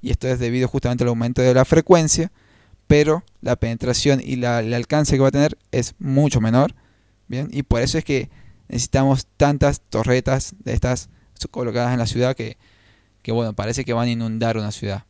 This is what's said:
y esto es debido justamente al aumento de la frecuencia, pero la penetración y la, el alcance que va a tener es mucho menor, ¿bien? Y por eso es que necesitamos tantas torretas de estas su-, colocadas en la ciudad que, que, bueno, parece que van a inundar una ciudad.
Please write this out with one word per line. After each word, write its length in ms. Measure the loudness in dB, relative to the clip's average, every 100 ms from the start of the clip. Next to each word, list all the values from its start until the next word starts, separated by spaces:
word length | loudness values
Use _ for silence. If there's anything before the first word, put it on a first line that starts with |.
y 80 | -2
esto 180 | -4 -2
es 120 | -2
debido 280 | -2 0 0
justamente 380 | -2 -2 0 0
al 40 |
aumento 320 | 0 -2 2
de 120 | 4
la 100 | 4
frecuencia, 680 | 6 4 6 6 6 0 -2 _ _ _ _ _ _
pero 360 | 4 4 0 -4 _
la 140 | -4 -2
penetración 640 | -2 -4 -4 0 2 0
y 160 | -2 -4
la, 220 | -2 -2
el 140 | -2
alcance 420 | -4 -2 -2 0 2
que 60 |
va 80 | 2
a 20 |
tener 260 | 2 0 -2 _
es 220 | -4 -4 -6
mucho 420 | -2 2 2 2
menor, 320 | 2 2 2 -2 _ _ _ _ _
¿bien? 200 | -8 -8
Y 100 | -8
por 180 | -2 0
eso 180 | 0 -2
es 40 |
que 260 | -2 -4 -4 -14 -20 -20 _
necesitamos 600 | -8 -2 0 2 0 -2 _
tantas 420 | 0 2 0 0
torretas 760 | _ -4 0 0 0 -4 -4 -12
de 140 | -6
estas 360 | -2 -2 -4 -6 _ _ -14
su-, 120 | -12
colocadas 460 | -6 -4 -2 -2
en 60 | 0
la 80 | -2
ciudad 280 | 0 -2 -2
que, 220 | -8 -12 _ _ _ _ _ _
que, 100 | -6
bueno, 220 | -4 -4
parece 320 | -4 -4 -4 -4
que 80 |
van 160 | -2 0
a 20 |
inundar 460 | -2 -4 -2 -2 -2
una 160 | -4
ciudad. 320 | -6 -8 -8 -10